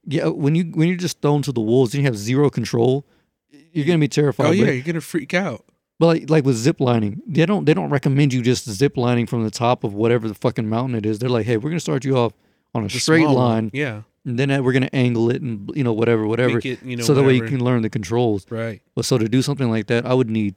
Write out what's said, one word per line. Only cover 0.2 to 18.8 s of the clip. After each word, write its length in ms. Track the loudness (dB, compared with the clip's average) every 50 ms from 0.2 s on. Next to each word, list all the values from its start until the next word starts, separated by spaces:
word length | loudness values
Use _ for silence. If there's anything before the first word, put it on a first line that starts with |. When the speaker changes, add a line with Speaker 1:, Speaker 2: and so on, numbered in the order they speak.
| -2 -2
Speaker 1:
when 260 | -2 0 0 0 2
you, 100 | 0 -2 -2 0
when 140 | 0 0 0
you're 80 | 0
just 240 | -2 -4 -6 -6 _
thrown 220 | 0 0 2 2
to 100 | 0 -2
the 80 | -4 -2
wolves 340 | 0 2 4 4 4 2 0
and 80 | 0
you 40 | 0 0
have 80 | -2
zero 320 | -4 -4 -2 0 2 2 2
control, 540 | 0 -2 -4 -2 0 2 2 2 2 0 -4 _ _ _ _ _ _ _ _ _ -20 -20 _ _
you're 140 | _ -2 0
gonna 120 | 2 2 2
be 100 | 2 2
terrified. 380 | 2 0 0 0 0 0 0
Speaker 2:
Oh, 40 | 2
yeah, 140 | 2 2 2
Speaker 1:
But 40 | 0
Speaker 2:
you're 100 | 0 -2
gonna 180 | -4 -6 -6 -6
freak 340 | -8 -6 -8 -8 -6 -2 -4
out. 300 | -4 -2 -4 -8 -10 _ _ _ _ _ _ _ _
Speaker 1:
but 80 | 4
like, 240 | 4 4 2 2 2
like 140 | 2 4 4
with 120 | 2 0
zip 240 | 2 0 0 0 2
lining, 400 | 0 2 2 2 0 -2 -4 -8 -10
they 180 | -4 0 0 2
don't, 180 | 2 0 0 2
they 100 | 2 2
don't 160 | 2 0 -2
recommend 420 | -2 0 0 2 2 4 2 2
you 80 | 2 2
just 260 | 2 2 0 0 -2 -8
zip 260 | -2 0 0 0 0
lining 300 | 0 0 2 2 0 0
from 180 | -2 -2 -2 -4
the 60 | -4
top 340 | -4 -2 0 0 0 0 -2
of 80 | -8 -2
whatever 340 | 0 2 2 2 0 0 -4
the 60 | -8
fucking 340 | -2 -4 -2 -2 -2 -4 -2
mountain 280 | -2 -4 -2 -4 -4
it 80 | -4 -2
is. 120 | -4 -4 -2
They're 100 | -2 -2
like, 180 | 0 0 0
"Hey, 100 | 0 -2
we're 140 | -2 -2 -4
gonna 100 | -6 -6
start 240 | -4 -4 -4 -4 -2
you 120 | 0 0
off 160 | 0 0 0 -4 _ _ _ _ _ _ _ -6
on 100 | -6 -6
a 40 | -4
Speaker 2:
The 100 | -4 -4
Speaker 1:
straight 220 | 0 2 4 4
Speaker 2:
small 120 | 4 4 4
one. 80 | 4 4
Speaker 1:
line, 260 | 2 2 0 -2 -4 -6
Speaker 2:
Yeah. 280 | -6 -6 -6 -8 -10 -14 _ _ _ _
Speaker 1:
and 140 | -6 -2 -2
then, 120 | 0 0
uh, 120 | 0 2
we're 100 | 2 2
gonna 160 | 2 2 0 0
angle 380 | 0 2 2 2 2 2 2 0
it 120 | 0 -2
and, 280 | -4 -8 -8 -8 -10 -8 -4
you 100 | -2 -2
know, 80 | 0
whatever, 340 | 0 0 2 2 2 2 0
whatever, 280 | -2 0 0 0 0 0
Speaker 2:
Make 120 | -2 -4
it, 160 | -6 -10 -10
you 140 | -10 -10 -8
know, 80 | -4 0
Speaker 1:
so 100 | 2 4
that 80 | 4
way 120 | 4 4 4
you 60 | 2
Speaker 2:
whatever. 160 | 0 -2 -4
Speaker 1:
can 80 | -2 0
learn 180 | 0 0 0
the 80 | 0 -2
controls." 560 | -4 -6 -6 -2 -2 0 0 0 0 -2 -6 _
Speaker 2:
Right. 300 | -10 -8 -8 -8 -10 -12